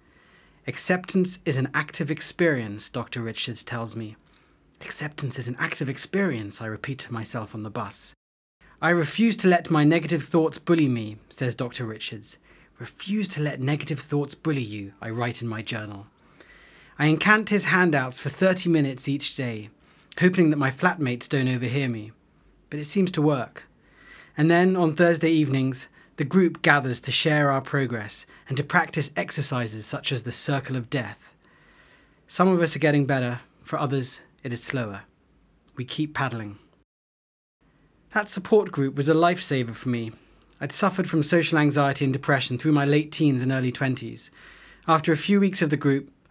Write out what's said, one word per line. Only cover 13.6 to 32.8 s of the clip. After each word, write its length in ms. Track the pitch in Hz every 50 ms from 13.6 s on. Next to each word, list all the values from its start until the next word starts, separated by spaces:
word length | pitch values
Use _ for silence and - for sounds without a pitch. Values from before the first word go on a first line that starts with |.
negative 400 | 127 139 151 147 - - 160 -
thoughts 340 | - - 147 147 143 135 -
bully 260 | - - 160 151 135
you," 300 | 120 104 104 104 98 98 - _
I 80 | - 110
write 320 | 110 120 120 123 120 -
in 60 | 120 117
my 140 | 110 107
journal. 460 | 107 - 127 110 107 101 101 98 104 - _ _ _ _ _ _ - - - - - - - - - - _ -
I 80 | 147 156
incant 400 | 156 156 - 196 214 214 214 -
his 240 | 208 202 - -
handouts 480 | 175 185 185 175 151 139 131 127 127 -
for 80 | - 139
thirty 400 | - - 185 190 185 185 - 175
minutes 400 | 165 156 143 135 131 127 - 143
each 300 | 139 143 - - - -
day, 320 | 131 120 113 107 104 104 - _ _ _ _ _ _ _ - -
hoping 300 | 170 185 180 185 170 151
that 80 | 151 147
my 120 | 135 131
flatmates 600 | 131 - 180 180 170 - 147 123 123 120 - -
don't 180 | - 135 131 127
overhear 400 | 127 120 127 117 120 143 139 123
me. 240 | 117 107 107 110 - _ _ _ _ _ _ _ _ _ _ _
But 120 | - 151
it 60 | 147 -
seems 240 | - 202 190 180
to 100 | - 160
work. 420 | 147 151 147 127 110 - - - - _ _ _ _ _ _ _ - - - - - - _
And 160 | - 151 165
then, 240 | 170 175 180 185 185
on 200 | 180 175 160 151
Thursday 360 | - 175 170 170 156 165 160
evenings, 560 | 165 156 151 131 135 135 131 131 127 127 - - _ _ _ _ _ -
the 80 | 147
group 380 | - - 190 185 165 170 - -
gathers 360 | 165 147 147 131 131 120 -
to 120 | - -
share 400 | 123 - - 156 151 147 147 143
our 100 | 135 135
progress 640 | 131 - - 139 135 113 120 113 107 - - - - - - - _ -
and 80 | 135 135
to 60 | 143
practice 480 | - - 175 160 151 - 160 143 - -
exercises 680 | 175 180 - - 151 139 - 139 123 120 110 107 107 107
such 260 | - - 135 - -
as 120 | 139 120 -
the 80 | 120
Circle 440 | 117 - - - 143 135 127 - 131
of 140 | 127 117 -
Death. 420 | - 135 - - 104 - - - _ _ _ _ _ _ _ _ _ _ _ _ _ _ _ _ _ _ _ _
Some 200 | - - 180 190
of 120 | 185 175
us 160 | 170 151 -
are 40 |
getting 260 | 143